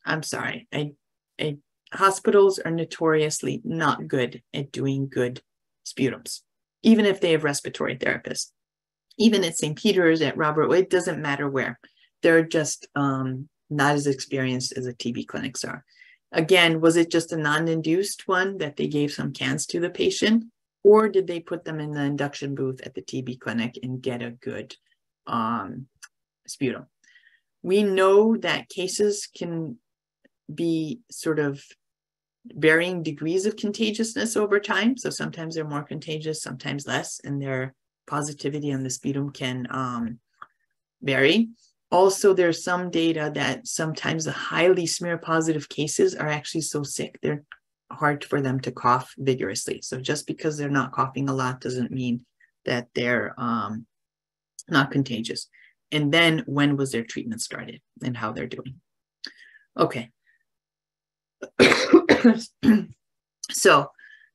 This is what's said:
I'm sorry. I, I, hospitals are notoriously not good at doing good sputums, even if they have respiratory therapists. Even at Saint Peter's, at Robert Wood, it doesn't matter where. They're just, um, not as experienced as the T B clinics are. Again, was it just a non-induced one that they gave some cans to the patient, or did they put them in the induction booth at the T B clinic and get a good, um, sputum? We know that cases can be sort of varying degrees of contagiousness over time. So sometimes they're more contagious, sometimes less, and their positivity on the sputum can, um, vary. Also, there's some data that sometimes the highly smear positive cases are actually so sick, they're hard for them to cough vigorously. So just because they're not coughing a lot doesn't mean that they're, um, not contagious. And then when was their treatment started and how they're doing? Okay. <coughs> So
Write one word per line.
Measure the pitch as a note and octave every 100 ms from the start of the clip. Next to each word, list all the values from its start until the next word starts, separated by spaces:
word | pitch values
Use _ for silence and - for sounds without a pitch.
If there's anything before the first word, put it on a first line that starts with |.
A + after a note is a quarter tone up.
| -
I'm | D#3
sorry. | D3+ - A#2+ - -
I, | D3 D3 - _ _ _ -
I, | D3+ C#3+ _ _ _
hospitals | F#3 F#3+ F#3+ - G3+ G3 F#3+
are | E3
notoriously | E3 D#3+ - D#3+ D#3 D3+ - - C#3+
not | - E3 D3+ - D#3
good | C#3 A#2+ B2 _
at | - C#3
doing | - C3+ C3+ C3+
good | C3 B2 B2+ _ _ _ _ -
sputums, | - B2+ - - - _ _ _ _
even | A#3 A3 G#3
if | -
they | F3
have | D#3
respiratory | D3+ C#3+ C#3+ - - C3+
therapists. | - - - - - _ _ _ _ _ _ -
Even | A3+ G3+
at | E3+ -
Saint | D3+ D3+
Peter's, | G#3+ F#3 E3+ D#3+
at | C#3+ -
Robert | D3+ D3+ -
Wood, | F3
it | F#3
doesn't | F3+ F3+ D3
matter | D3+ C#3+ C#3+
where. | C3+ G#2+ - _ _ _ _
They're | E3+ E3 D#3+
just, | E3 D3 - - C#3+
um, | C#3 C3+ C3 C3 - _ _
not | D3 C#3+ D3
as | C#3+
experienced | C3+ - C3+ C3 B2+ B2+ -
as | B2+
the |
T | A#2+ A#2+
B | A#2+ -
clinics | - - -
are. | - - _ _ - _ _
Again, | E3+ D#3+ F#3 E3+ D#3+
was | E3 E3+
it | E3
just | E3+ E3
a | E3
non-induced | D3+ D3+ E3 D#3+ D#3 E3+ G3+ - -
one | F#3 F#3+ G3
that | D3 -
they | D3+
gave | D3 D3
some | - C#3+
cans | C#3+ C3 D3+ -
to | E3+
the | F3
patient, | - F3+ - G#3 A3+ - _ _ _
or | G3+ G#3+ G#3+
did | F#3+ F3
they | E3+
put | - E3+
them | - D#3
in | D3+
the | D3
induction | C#3+ C#3+ C#3+ - C#3+ C3+
booth | C3 C3
at | - -
the |
T | - C3+
B | B2+ B2+
clinic | - A2+ A2+ -
and | B2+ B2+
get | C3 A#2+
a | B2
good, | A#2 A#2+ G#2+ B2+ - _ _ _ _ -
um, | A2+ A2+ A#2 F#2+ - C3+ _ - _ _ _ -
sputum? | - C3 G2+ - _ _ _ _ _ _ _
We | F3 G3
know | G#3 F#3 F#3+ G3 A3 A3
that | F3 D3 -
cases | - F3+ - G#3 G3+ -
can | - E3+ E3 D#3+ A#3 _ _ _ _ _ _ -
be | D3+ E3+ E3 D#3 A#2+ _
sort | - E3 D3+
of | C#3+ C#3 - - _ _ _ _ _ _ -
varying | - D#3 D#3+ F3 F3+
degrees | D#3 C#3+ D#3 F#3 G#3
of | G#3+
contagiousness | G#3 G3+ A3 G#3+ A3+ G3 A3 A3
over | G#3 G3+
time. | G#3 F#3+ A3 C4
So | F3
sometimes | - D#3 E3 D#3+ D#3+
they're |
more | D3+ D3
contagious, | D3 D#3 D#3+ D#3 D#3 D3+
sometimes | - C#3 D3 C#3 C3
less, | C3 F3 -
and | - C#3
their | C3+ C3 C3 _ _ _ -
positivity | D3 D3 C#3+ D3 D3 D3
on | C3+
the | C3
sputum | - C#3+ C#3 C#3+
can, | - C3 B2+ B2
um, | C3 B2+ A#2+ A2+ A#2 _ _ - _ _ _ _ _
vary. | C3+ C3 C#3 G3+ A3+ - _ _ _
Also, | F3 F#3+ F#3+ G3+
there's | F#3 F3 E3
some | - F3+ F3+
data | E3+ E3 D#3+ D3+ D3
that | C3 F#3 -
sometimes | - D#3+ D3 - D#3+ D#3
the |
highly | - - D#3+ F3 F3+ E3
smear | - F3 E3
positive | E3 E3 D#3+ D3+ -
cases | - D3 - - -
are | D3+
actually | D3 - E3
so | C#3+ D3+
sick, | C#3 - D3+ -
they're | - D3 - - _ _ _
hard | C#3 D3 C#3+
for | - C#3+
them | C3+ C3
to | C3
cough | B2 B2 B2+ - -
vigorously. | C3+ B2+ F#2+ A2 - -
So | - C3
just | C3 D3+ -
because | D#3+ D#3+ D3
they're | C#3+
not | C#3 B2
coughing | - C3 C3+ C#3
a |
lot | C3+ B2+ C3
doesn't | A#2+ B2+ A#2
mean | C3 B2 A#2+ - _ _ _ -
that | B2 B2 -
they're, | A#2+ A#2+ G#2+ -
um, | A#2 A#2 G2+ G#2+ - _ _ _ _ _ _ - -
not | D#3 C#3+
contagious. | C#3+ C3+ A2+ A2+ - - _ _ _ _
And | D#3 D3
then | E3 E3 D#3+ -
when | C#3 C#3+ C#3
was | C3+
their | A#2
treatment | A2+ - - -
started | - - - - _ -
and | C3 A#2
how | A2
they're | - -
doing? | - C3 C3 _ _ _ _ - - - _ _ -
Okay. | - A#2+ - _ _ _ _ _ _ _ _ _ _ _ _ _ - -
<coughs> | - - - E4+ - - A#3+ A3+ - _ A3+ G#3 F3 - _ _ _ _ -
So | - F#3+ D3 C#3+ _ - - _